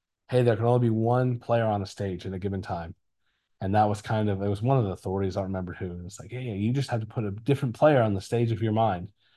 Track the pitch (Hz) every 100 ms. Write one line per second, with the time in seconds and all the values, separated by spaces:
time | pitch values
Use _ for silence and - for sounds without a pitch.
0 | _ _ _ 127 120 107 117 123 120 110
1 | 113 123 127 120 - 117 110 101 95 -
2 | 101 87 95 95 98 95 87 87 85 -
3 | _ _ _ _ _ _ 95 104 107 101
4 | - 110 104 98 101 98 117 135 101 92
5 | 92 95 95 92 95 95 87 82 92 87
6 | 87 - - 123 123 98 107 131 131 117
7 | 110 - 104 101 - 139 131 107 151 139
8 | 110 98 - 117 117 104 110 110 110 90
9 | 101 - _